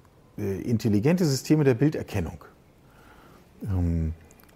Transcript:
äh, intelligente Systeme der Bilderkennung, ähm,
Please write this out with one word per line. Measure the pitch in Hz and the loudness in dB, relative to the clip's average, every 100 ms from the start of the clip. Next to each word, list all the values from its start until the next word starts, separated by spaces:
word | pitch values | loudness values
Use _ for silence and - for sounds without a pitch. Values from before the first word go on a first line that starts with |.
| - _ _ - | -20 _ _ -8
äh, | 101 95 | -6 -4
intelligente | - 117 117 104 123 180 | -2 0 2 2 2 2
Systeme | 165 131 - 156 | 2 0 2 2
der | 139 | 4
Bilderkennung, | 117 143 - - 104 80 - - - _ _ - - - - - - - - | 2 2 0 -6 -4 -6 -8 -18 -20 _ _ -20 -20 -20 -20 -20 -20 -20 -12
ähm, | 127 92 87 82 80 82 - - - | -4 -2 0 0 -2 -6 -14 -20 -20